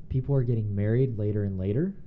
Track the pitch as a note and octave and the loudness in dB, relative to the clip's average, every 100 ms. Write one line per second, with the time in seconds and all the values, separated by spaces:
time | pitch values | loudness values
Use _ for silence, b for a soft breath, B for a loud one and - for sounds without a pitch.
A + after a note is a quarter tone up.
0 | - C3 B2+ C#3 B2 A2+ G#2 G2+ G#2 A#2+ | -4 -4 2 0 2 0 0 0 2 2
1 | C3 G#2+ G#2 G#2 G2+ F#2+ F#2+ A2+ F#3+ G3 | 2 0 0 0 -2 -2 0 0 -2 -4